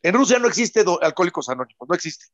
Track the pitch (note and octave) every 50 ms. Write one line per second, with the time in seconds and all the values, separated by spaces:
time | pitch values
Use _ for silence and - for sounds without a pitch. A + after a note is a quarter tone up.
0 | - E3+ F#3+ B3 C4+ - B3 B3 A#3+ A#3 - - A#3+ G3+ - A3+ G#3 F3+ F3 F3
1 | E3 D#3+ D#3 - F3+ F3 - D#3+ C#3+ - B2+ B2+ B2+ _ _ _ B2 C3+ F3+ E3
2 | - D#3+ D3+ - - _